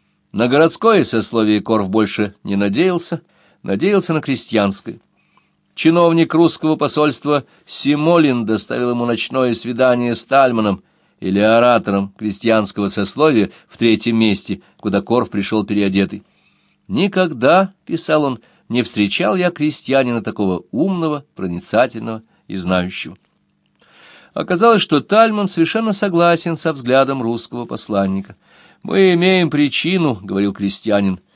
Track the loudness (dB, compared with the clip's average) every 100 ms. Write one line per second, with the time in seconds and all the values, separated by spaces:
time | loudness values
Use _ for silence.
0 | _ _ _ -2 2 4 2 2 2 2
1 | 2 -2 -2 0 2 0 0 -2 0 0
2 | 0 -2 -6 -6 -6 -2 0 0 0 0
3 | -4 -10 -12 _ _ _ -6 -2 2 0
4 | 0 -4 -2 -6 -2 0 0 -2 -10 -16
5 | _ _ _ _ _ _ _ 0 2 4
6 | 4 4 2 2 2 2 -2 0 0 0
7 | 0 0 -2 -2 -4 _ -10 -4 0 0
8 | 2 4 4 0 0 -2 -2 -4 -2 -2
9 | -2 -4 -4 -2 0 -2 -6 0 2 2
10 | 0 -4 0 2 4 2 0 -2 _ _
11 | _ _ -2 2 4 4 4 2 0 -2
12 | -4 -6 -8 -4 0 2 0 -4 -4 -2
13 | -4 0 2 2 0 -6 _ 0 2 2
14 | 0 2 2 0 -4 -12 _ _ -4 -4
15 | 0 0 0 -4 -2 -4 -2 -2 0 0
16 | -2 -6 -18 _ _ _ _ _ -6 -2
17 | 0 0 -2 0 4 4 2 -6 -8 -6
18 | 0 0 0 -4 _ _ -4 -4 -2 -2
19 | -2 0 0 0 -2 -2 -4 -4 -2 0
20 | 0 -2 -6 -2 -2 -2 -4 -2 -2 -2
21 | -4 -4 -10 -10 -8 -8 -2 0 0 -2
22 | -10 -10 -14 _ -12 -8 -2 -2 -2 -8
23 | -14 -16 _ _ _ _ _ _ _ _
24 | -20 -20 _ -10 -4 2 4 4 2 0
25 | 2 2 4 2 -2 0 0 0 -2 -2
26 | -2 2 2 2 -2 -4 -4 -4 2 2
27 | 2 -2 -4 -4 -8 -10 -10 -10 -4 -2
28 | 0 -4 -8 -18 _ _ _ _ -2 2
29 | 4 4 2 2 2 0 0 -2 -2 0
30 | 0 -4 -4 -2 -2 -2 -6 -4 0 0
31 | 0 -4 _